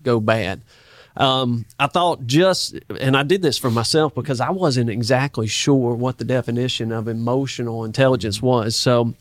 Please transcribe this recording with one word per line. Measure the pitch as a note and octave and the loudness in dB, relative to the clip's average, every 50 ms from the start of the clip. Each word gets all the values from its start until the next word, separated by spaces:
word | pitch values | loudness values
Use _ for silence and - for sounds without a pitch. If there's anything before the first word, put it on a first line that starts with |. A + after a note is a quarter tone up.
go | D3+ B2+ A#2+ A2+ | -2 0 0 2
bad. | G#2+ A2+ A2 A2+ F#2+ F#2 G2 - - _ - _ _ - - - - _ - - | 2 2 0 0 0 -2 -4 -6 -10 _ -20 _ _ -20 -20 -20 -20 _ -4 0
Um, | C3+ C3+ C3 C3 C3 B2 A#2+ A#2 G#2+ - - - | 0 2 2 0 0 -2 -2 -4 -6 -8 -6 -4
I | C#3 | -2
thought | C#3 - F3+ F3+ F3 D3+ - C3 | 0 0 2 2 2 0 -2 -4
just, | A#2 C3 D#3+ F#3 F#3+ F3+ - - - - - - - G2+ - | 0 2 4 4 4 2 0 -4 -8 -10 -12 -14 -12 -8 -4
and | C3+ C3 C3+ | 0 0 2
I | C#3 | 2
did | C#3+ C#3+ F#3 G3 | 2 2 0 2
this | F3+ C#3+ A2+ | 2 0 0
for | - - B2 | 0 -2 0
myself | A2+ A#2 A2+ - - D3+ D#3 C#3+ - | 0 0 0 0 2 2 2 0 -2
because | C3 - - C3 A#2 | -4 -4 -4 -4 -2
I | B2 C#3+ | -2 -4
wasn't | F#3 F#3 F#3 D3+ B2 B2+ A#2+ A#2 | -2 0 0 0 2 2 0 0
exactly | G2 A#2+ A2+ A2 C3 B2+ C3+ C#3 - A#2+ A2 | -2 -2 0 0 2 2 0 0 -2 -4 -4
sure | G#2 - - - D3 C#3 C3+ A#2+ A#2+ A#2+ | -2 -2 -2 2 2 2 4 2 0 0
what | A2+ B2 B2+ B2 - | -2 -2 -4 -4 -4
the | A#2 | -4
definition | A#2 C3 B2 A#2+ - A#2+ A#2+ B2+ B2 - - A#2 A2+ | -2 -2 -2 -2 -2 -2 -2 -2 -2 -4 -4 -4 -4
of | A2+ A2+ A2 A#2 | -4 -4 -4 -4
emotional | A2+ A2+ A#2 A#2+ B2+ C#3 C#3 B2+ - - A#2+ A#2 A#2 A2+ A2+ | -4 -4 -2 0 0 0 -2 -2 -6 -6 -6 -6 -6 -6 -6
intelligence | A2 G#2+ C3+ C3 C3 C3 A#2+ G#2 G#2+ G2 G#2+ | -4 0 2 4 4 4 2 0 -2 -2 0
was. | B2 B2+ B2+ A#2 G#2 A2+ A2 | 2 2 2 2 2 0 0
So | - - C3 B2 A#2+ A#2 A#2 A#2 _ | 0 2 2 4 4 2 0 -2 _